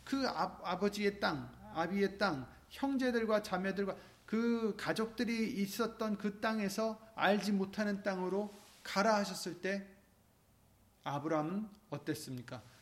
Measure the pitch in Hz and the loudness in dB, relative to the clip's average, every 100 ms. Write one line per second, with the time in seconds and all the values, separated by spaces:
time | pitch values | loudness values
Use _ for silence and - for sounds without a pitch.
0 | - 269 262 160 190 - 180 180 202 202 | -4 0 0 0 -2 -2 -4 0 0 2
1 | 202 202 208 147 123 - - 151 170 202 | 0 2 0 0 -6 -12 -6 -2 0 2
2 | 196 196 202 143 123 - - - 277 269 | 2 2 0 0 -6 -14 -18 -4 0 2
3 | 254 233 226 214 208 185 196 190 196 - | 2 2 4 2 2 0 0 0 -2 -4
4 | - - - 220 233 233 226 - 156 160 | -10 -18 -2 2 2 2 0 0 -2 0
5 | 226 - 226 226 226 190 196 - 226 226 | -2 -2 -2 0 0 0 0 0 -2 -2
6 | 220 202 208 202 226 220 196 196 220 220 | -2 0 -2 -2 0 0 0 0 -2 -2
7 | - - 165 208 196 202 190 214 208 202 | -10 2 4 4 4 2 0 -2 -2 0
8 | 202 185 185 196 208 - - - - 190 | -2 -2 0 0 -2 -8 -20 -16 -2 2
9 | 214 208 196 185 185 160 185 196 196 - | 4 4 2 -4 -6 -4 -2 -4 -6 -16
10 | - _ _ _ _ _ _ _ _ _ | -20 _ _ _ _ _ _ _ _ _
11 | 143 143 151 156 151 196 214 - - 143 | -6 -2 0 0 0 -2 -6 -12 -10 -8
12 | - - - 127 117 123 - - | -4 -6 -6 -8 -10 -14 -16 -20